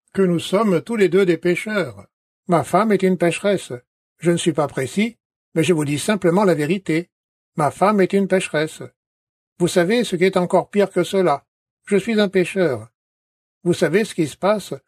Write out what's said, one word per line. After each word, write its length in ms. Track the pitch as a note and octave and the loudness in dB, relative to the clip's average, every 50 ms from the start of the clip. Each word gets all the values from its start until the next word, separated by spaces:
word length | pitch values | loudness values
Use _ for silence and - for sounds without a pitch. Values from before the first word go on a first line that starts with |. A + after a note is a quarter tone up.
| _ _ - | _ _ -4
Que 80 | G3 | -2
nous 180 | F#3+ F3+ F3 D#3+ | 0 0 0 -2
sommes 420 | - - F#3 G3+ A3+ G3+ F3+ D#3 | -2 -2 0 0 2 2 0 0
tous 160 | - - A#3 A3 | -2 -2 -2 0
les 120 | G3 E3+ | 2 2
deux 160 | D#3 G3 G3 | 4 2 2
des 120 | F3 E3 - | 2 2 0
pécheurs. 680 | - F3 F3 D#3+ - A3 G#3 G3+ E3 B2+ A2+ - - _ _ _ _ _ _ _ _ - | 0 -2 -2 -2 -4 -6 -4 -4 -4 -6 -8 -16 -20 _ _ _ _ _ _ _ _ 0
Ma 160 | F3 D#3 C3+ | 0 0 0
femme 280 | - - F3 A3 A3 | 2 0 2 2 2
est 120 | G3+ F3+ F#3+ | 2 2 2
une 140 | F#3 F#3 D#3+ | 2 0 2
pécheresse. 540 | F3 E3+ E3 - - G3+ G3+ E3 - - C3 B2 _ _ _ _ _ _ _ _ | 0 0 0 0 -2 -2 -2 -2 -4 -8 -14 -14 _ _ _ _ _ _ _ _
Je 140 | - F3 | -2 0
ne 60 | E3+ E3 | 0 0
suis 160 | - F3 C#3+ | 0 -2 0
pas 140 | - D3 C3+ | 0 -2 -4
précis, 500 | - C3+ C3 B2 - F#3+ G#3+ A#3 A3+ _ _ _ _ _ _ _ - | -4 -6 -6 -4 -2 -2 -2 -2 -4 _ _ _ _ _ _ _ -4
mais 80 | E3 D#3 | -2 0
je 100 | D3 F3+ | 2 2
vous 120 | D3+ D3+ | 0 0
dis 140 | C#3+ D3 C#3 | -2 -2 -4
simplement 460 | - - G#3+ F#3+ - E3+ E3+ G3 A3 | -2 -2 -2 0 0 2 2 2 2
la 80 | F#3 E3 | 2 2
vérité. 560 | D3 D3 C#3+ F#3+ G3+ - - D#3 E3 F3 _ _ _ _ _ _ _ _ _ - - | 0 0 -2 -2 -4 -4 -4 -4 -4 -4 _ _ _ _ _ _ _ _ _ -6 -2
Ma 140 | D3+ C#3 | -2 -2
femme 300 | - - F3+ G3+ G#3+ G3+ | 0 2 2 2 4 4
est 120 | F#3 F3+ - | 2 2 2
une 140 | G3 G3 F3 | 0 0 2
pécheresse. 540 | F#3 F#3+ F3+ - - D3+ D#3 D3+ - - C3+ - _ _ _ _ _ _ _ _ _ _ _ _ _ - | 0 -2 -2 -2 -4 -4 -4 -4 -6 -12 -18 -18 _ _ _ _ _ _ _ _ _ _ _ _ _ -2
Vous 80 | F3 E3 | -2 0
savez 360 | - F3+ E3+ F3 A3+ B3 A3+ | 2 2 2 2 2 0 0
ce 120 | - F#3+ | -2 -2
qui 100 | D#3 F#3 | 0 0
est 120 | F#3+ F#3 F#3+ | 2 2 0
encore 320 | F3+ F3 - F3 - - | 0 2 0 0 0 0
pire 200 | - G3+ G3 F#3 | 0 0 0 0
que 140 | - F#3 E3+ | 0 -2 -2
cela. 420 | - - G3 F#3 D#3+ C#3+ C#3 _ _ _ _ _ _ _ _ _ | -2 0 0 0 0 0 -2 _ _ _ _ _ _ _ _ _
Je 120 | - G3+ F#3+ | -2 -2 -2
suis 220 | - A#3 A3+ G#3+ | 0 0 0 0
un 100 | G#3 G3 | 0 0
pécheur. 600 | - F#3+ F3 - - F#3+ F3+ D#3 B2+ G#2+ A2 - _ _ _ _ _ _ _ _ _ _ _ _ _ _ - | 2 0 0 0 0 -2 0 0 -2 -4 -8 -14 _ _ _ _ _ _ _ _ _ _ _ _ _ _ -2
Vous 100 | E3+ E3+ | -2 0
savez 320 | - F#3 D3+ D#3 G#3 A3+ | 0 0 2 2 2 0
ce 80 | - - | 0 -2
qui 140 | - D#3+ C3+ | -4 -4 -4
se 100 | - - | -4 -4
passe 360 | - F#3+ G#3+ G#3 - - C#3+ C3+ _ | 0 0 0 0 -2 -10 -14 -14 _